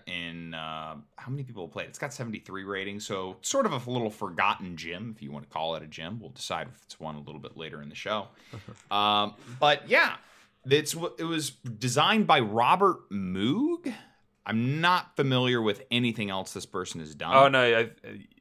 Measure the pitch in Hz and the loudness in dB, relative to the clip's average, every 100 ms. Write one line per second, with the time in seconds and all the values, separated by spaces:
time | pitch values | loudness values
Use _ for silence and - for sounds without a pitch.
0 | - 87 85 85 82 80 80 80 78 76 | -8 -8 -8 -10 -10 -10 -10 -10 -10 -14
1 | - - 123 143 127 104 82 101 80 - | -18 -18 -10 -8 -8 -12 -10 -10 -10 -10
2 | 143 - 117 107 - 95 98 98 98 101 | -10 -8 -8 -10 -10 -10 -6 -6 -6 -8
3 | - 98 95 92 - 277 220 139 127 123 | -6 -6 -6 -8 -2 0 0 -2 -4 -2
4 | 113 - 98 85 98 - 92 82 82 87 | -2 -4 -4 2 2 2 -6 -10 -8 -8
5 | 117 107 69 73 71 80 82 80 78 80 | -10 -12 -12 -12 -10 -4 -4 -4 -8 -12
6 | 82 113 92 - - 85 69 - - - | -10 -10 -12 -12 -6 -6 -6 -14 -20 -12
7 | 80 76 73 76 - 78 80 76 73 76 | -10 -10 -12 -14 -16 -14 -12 -12 -14 -10
8 | 95 107 95 _ - 107 - 113 _ 104 | -4 -4 -6 _ -18 -18 -16 -20 _ 2
9 | 104 104 104 - 117 127 147 147 - 277 | 4 4 2 -4 -18 2 4 4 4 4
10 | 285 - - - _ _ 131 147 147 165 | 4 0 -14 -20 _ _ 2 2 4 -4
11 | 170 170 165 160 135 - 123 104 127 131 | -6 -6 -4 -4 -4 -8 -12 -4 0 4
12 | 170 220 180 156 107 110 123 185 196 - | 4 4 6 4 4 4 6 6 6 2
13 | - 98 92 92 110 196 311 330 269 - | -6 -6 -4 0 2 2 0 -2 -6 -10
14 | - _ _ _ 101 110 127 151 175 180 | -16 _ _ _ -2 0 0 2 2 2
15 | - - 135 127 127 123 110 - - 120 | 0 0 2 4 4 2 2 0 -2 0
16 | 120 113 101 95 95 98 - 95 90 82 | 0 0 -4 -6 -6 -10 -8 -8 -6 -8
17 | 78 73 80 135 139 135 120 113 117 - | -12 -8 4 8 8 8 6 4 2 -4
18 | 113 104 - _ | -16 -16 -18 _